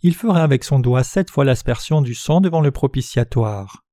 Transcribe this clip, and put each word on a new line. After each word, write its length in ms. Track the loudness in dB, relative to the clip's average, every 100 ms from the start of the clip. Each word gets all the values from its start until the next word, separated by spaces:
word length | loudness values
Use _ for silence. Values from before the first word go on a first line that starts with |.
Il 120 | 0
fera 280 | 0 0 2
avec 220 | 2 0
son 160 | 0 0
doigt 240 | 2 0
sept 260 | 0 -2 -2
fois 160 | 0 0
l'aspersion 560 | 0 -2 -6 0 0
du 120 | 0
sang 280 | -4 0 2
devant 180 | 2 2
le 100 | 0
propitiatoire. 1160 | 0 -2 -2 -4 -2 -2 0 -2 -4 -10 -18 _